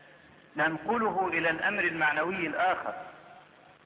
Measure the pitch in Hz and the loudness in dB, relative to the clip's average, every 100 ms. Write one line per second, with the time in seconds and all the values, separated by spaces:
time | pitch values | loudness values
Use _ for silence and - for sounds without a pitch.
0 | - - - - - 147 156 160 - 233 | -20 -20 -20 -20 -10 0 0 0 0 2
1 | 220 185 185 165 165 160 185 208 175 165 | 2 2 0 2 0 0 0 0 0 2
2 | 156 147 165 190 165 147 180 170 110 - | 2 2 0 -2 -2 0 2 2 -4 -8
3 | - - - - - - - - | -12 -16 -20 -20 -20 -20 -20 -20